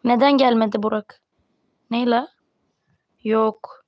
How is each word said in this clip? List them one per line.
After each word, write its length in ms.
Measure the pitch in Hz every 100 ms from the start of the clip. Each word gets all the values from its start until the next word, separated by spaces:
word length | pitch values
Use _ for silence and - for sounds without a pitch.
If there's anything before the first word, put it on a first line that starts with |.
Neden 320 | 240 240 277 277
gelmedi 460 | 262 226 220 214
Burak? 380 | 214 214 - - _ _ _ _ _ _ _
Ney 200 | 233 247
la? 180 | 233 294 _ _ _ _ _ _ _ _ _
Yok. 600 | 214 220 220 214 - -